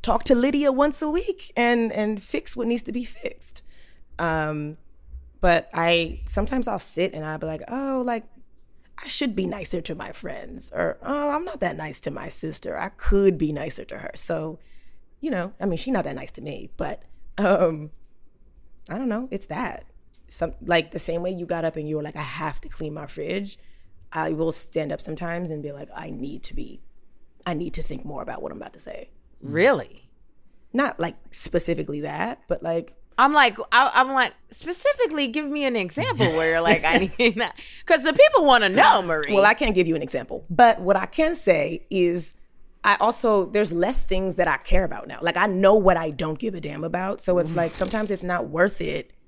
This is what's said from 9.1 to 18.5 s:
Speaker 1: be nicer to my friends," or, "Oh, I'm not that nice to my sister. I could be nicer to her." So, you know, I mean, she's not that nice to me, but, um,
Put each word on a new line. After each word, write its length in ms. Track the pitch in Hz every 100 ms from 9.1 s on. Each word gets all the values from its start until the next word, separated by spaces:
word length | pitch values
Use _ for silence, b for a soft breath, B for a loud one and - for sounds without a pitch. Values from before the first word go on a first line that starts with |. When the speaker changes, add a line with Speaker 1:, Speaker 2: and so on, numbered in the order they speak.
| - 277 196
Speaker 1:
be 100 | 185
nicer 340 | 202 170 180
to 140 | 165 160
my 160 | -
friends," 580 | - - - - - -
or, 240 | - 85 -
"Oh, 280 | - 285 294
I'm 160 | 285 359
not 160 | 311
that 160 | 180 147
nice 240 | 156 135
to 100 | -
my 160 | 143 160
sister. 500 | - 160 156 - 78
I 120 | 196
could 480 | - - 196 196 165
be 160 | 156
nicer 320 | 147 139 - -
to 140 | -
her." 120 | - -
So, 440 | - 165 156 160 - - - - - -
you 100 | 339
know, 220 | 208 180 -
I 60 | 208
mean, 100 | 165
she's 160 | -
not 100 | 247
that 120 | 143 135
nice 160 | 139
to 100 | -
me, 300 | 151 139 - -
but, 280 | 147 - - - - -
um, 540 | 196 185 175 156 151 - - - - _ -